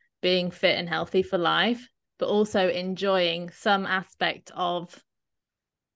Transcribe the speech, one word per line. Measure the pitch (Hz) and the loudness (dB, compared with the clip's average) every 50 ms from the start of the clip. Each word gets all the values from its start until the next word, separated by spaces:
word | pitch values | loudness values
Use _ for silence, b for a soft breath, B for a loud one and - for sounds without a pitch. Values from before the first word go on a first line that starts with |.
| _ _ _ - | _ _ _ -4
being | - 180 185 180 175 175 | 0 2 2 2 0 -2
fit | 175 - - 180 151 - | -4 0 2 2 2 2
and | 175 170 | -2 -4
healthy | 165 160 170 - - 190 185 | -4 -4 -4 0 0 0 0
for | 185 - 180 | 2 0 0
life, | 170 160 160 165 180 220 240 240 - - _ _ _ _ _ - | 2 2 2 2 2 2 0 -2 -6 -20 _ _ _ _ _ -4
but | 185 - | -2 0
also | 208 208 214 208 - 208 185 180 | 2 2 2 2 2 2 2 2
enjoying | - 180 180 185 185 180 196 202 190 185 175 170 165 170 175 170 | 0 0 -2 -4 -4 -2 0 0 2 2 2 2 0 -4 -6 -10
some | - - - 226 202 196 196 | -12 -4 0 2 2 2 2
aspect | 180 185 185 190 _ - - 180 170 - - - - - | 0 -2 -4 -4 _ -6 -4 -2 -2 -2 -4 -10 -16 -8
of | 160 180 175 175 175 170 - - - _ _ _ _ _ _ _ _ _ _ _ _ _ _ _ _ _ _ _ | -4 -4 -2 -2 -4 -6 -8 -16 -20 _ _ _ _ _ _ _ _ _ _ _ _ _ _ _ _ _ _ _